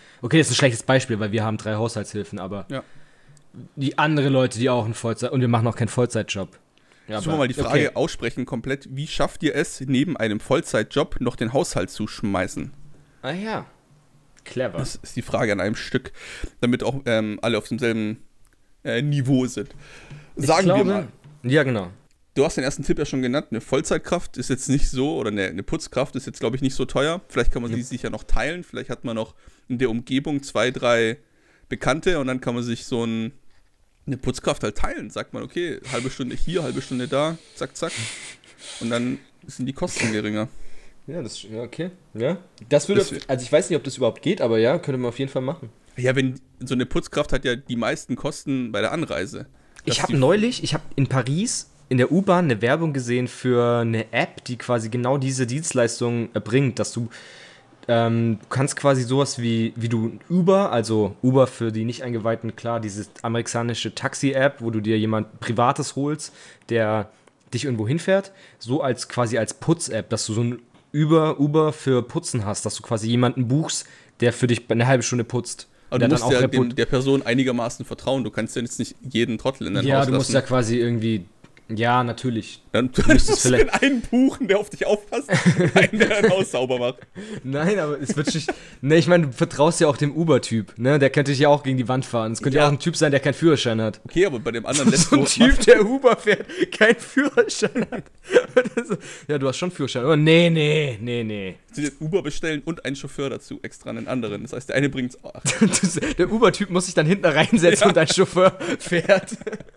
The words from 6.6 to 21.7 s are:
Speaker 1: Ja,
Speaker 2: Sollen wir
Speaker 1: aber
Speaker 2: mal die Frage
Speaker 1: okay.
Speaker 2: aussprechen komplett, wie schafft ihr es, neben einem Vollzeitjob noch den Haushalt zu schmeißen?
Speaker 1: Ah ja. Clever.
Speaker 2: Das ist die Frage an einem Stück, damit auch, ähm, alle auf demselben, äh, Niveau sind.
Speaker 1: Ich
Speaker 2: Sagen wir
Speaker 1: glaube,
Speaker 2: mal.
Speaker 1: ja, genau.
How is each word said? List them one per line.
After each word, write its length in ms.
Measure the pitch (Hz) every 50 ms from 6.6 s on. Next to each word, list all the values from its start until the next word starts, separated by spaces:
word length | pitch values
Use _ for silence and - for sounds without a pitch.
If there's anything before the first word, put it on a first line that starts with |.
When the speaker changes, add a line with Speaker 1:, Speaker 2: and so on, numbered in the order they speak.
| _ _ _ _ _ _ _ _ _ -
Speaker 1:
Ja, 80 | 107 107
Speaker 2:
Sollen 60 | -
wir 40 | 156 160
Speaker 1:
aber 60 | 151
Speaker 2:
mal 80 | 139 123
die 60 | 123
Frage 320 | - 139 117 131 139 147 -
Speaker 1:
okay. 60 | -
Speaker 2:
aussprechen 520 | - 135 170 - - - 117 - - 123
komplett, 420 | - - 123 - 131 135 135 - -
wie 160 | 131 135 147
schafft 360 | 151 - - 156 - - - 165
ihr 120 | 147 -
es, 260 | 139 165 - - -
neben 360 | 135 131 135 123 - 185 147
einem 240 | - 110 113 101 107
Vollzeitjob 800 | - - 127 151 - - - 117 107 - - 139 147 - - -
noch 160 | 127 123 -
den 160 | - 123 110 120
Haushalt 380 | 131 - - - - 92 -
zu 160 | - - 107
schmeißen? 680 | 107 - - - 104 98 90 92 98 - - - 143 - - - - - - - _ _ _
Speaker 1:
Ah 120 | - 127 156
ja. 340 | 185 208 220 214 151 - - _ _ _ _ _ _ _ _ _ _ _ _ _ _ -
Clever. 340 | - - 123 127 113 87 82
Speaker 2:
Das 180 | 131 - -
ist 200 | - - - -
die 60 | 123 113
Frage 300 | - - 104 131 110 101
an 80 | 98
einem 160 | 90 104 113
Stück, 360 | - - - - 131 - - - - - - - - - - - -
damit 220 | - 120 123 - -
auch, 180 | 104 120 135 -
ähm, 320 | 120 113 110 110 107 104 - -
alle 160 | 117 117 104
auf 100 | - -
demselben, 500 | 117 113 123 117 113 113 107 107 110 - - - _ _ - _ _ _ _ _ _ _ -
äh, 180 | 143 117 117 135
Niveau 440 | 147 147 143 131 131 143 127 127
sind. 240 | 120 - - 104 - - - - - - - - - - - - - -
Speaker 1:
Ich 100 | - -
Speaker 2:
Sagen 220 | 135 160 170 196 175
wir 60 | 185
Speaker 1:
glaube, 160 | 208 - 185
Speaker 2:
mal. 180 | 202 208 165 117 - _ - - - - -
Speaker 1:
ja, 200 | 120 135 156 147
genau. 280 | 131